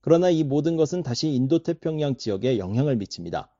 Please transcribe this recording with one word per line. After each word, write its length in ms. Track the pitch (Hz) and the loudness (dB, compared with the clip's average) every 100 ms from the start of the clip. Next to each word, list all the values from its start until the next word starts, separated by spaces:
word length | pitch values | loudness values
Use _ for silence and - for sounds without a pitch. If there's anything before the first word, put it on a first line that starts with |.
그러나 280 | - 165 180 | 4 4 4
이 140 | 165 | 2
모든 320 | 151 139 151 165 | 2 0 0 0
것은 280 | 156 180 | 0 0
다시 260 | 143 120 156 | -4 -4 -2
인도태평양 880 | 135 131 165 165 160 165 156 147 131 | 0 2 0 0 -4 -4 -2 -2 -2
지역에 400 | - 98 120 123 | -4 -2 0 -2
영향을 400 | 92 110 147 123 | -2 0 0 0
미칩니다. 520 | 98 - 85 80 - | -4 -10 -8 -8 -10